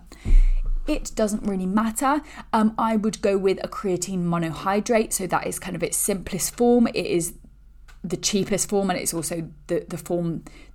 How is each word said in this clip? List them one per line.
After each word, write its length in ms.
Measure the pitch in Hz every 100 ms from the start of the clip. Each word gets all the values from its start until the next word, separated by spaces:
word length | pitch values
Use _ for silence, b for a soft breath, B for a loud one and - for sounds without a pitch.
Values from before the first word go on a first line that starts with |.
| - B B B B B - - -
It 240 | 302 - -
doesn't 280 | 214 214
really 220 | 208 190 185
matter. 560 | 208 226 220 269 294 B B B
Um, 200 | 226 220 -
I 180 | 226 220
would 260 | 214 -
go 160 | 202 196
with 220 | 190 185
a 60 | -
creatine 560 | - 202 180 185 185
monohydrate. 880 | 175 170 165 151 196 208 208 226 226
So 160 | - 175
that 180 | 160 -
is 140 | -
kind 160 | 190 175
of 80 |
its 140 | 170 -
simplest 580 | - 190 - 175 - -
form. 320 | 240 240 233
It 180 | - -
is 280 | 170 160 - - - - - - - 175
the 100 | 170
cheapest 540 | - 202 185 190 -
form, 200 | 202 196
and 80 | 180
it's 160 | -
also 360 | 165 156 170 160 - -
the, 180 | 170 -
the 120 | 175
form 480 | - 175 170 160 - B B